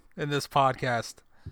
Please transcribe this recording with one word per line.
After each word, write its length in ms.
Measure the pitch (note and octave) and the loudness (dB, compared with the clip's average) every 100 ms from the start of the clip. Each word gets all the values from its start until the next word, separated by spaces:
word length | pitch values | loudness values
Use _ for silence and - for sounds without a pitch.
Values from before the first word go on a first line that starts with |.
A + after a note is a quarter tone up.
| - - | -18 -8
in 140 | D3 | -4
this 180 | C#3+ - | -2 0
podcast. 680 | C#3+ C3+ B2 C3 A#2 - - - - - | 4 4 2 -2 -2 -4 -12 -20 -20 -18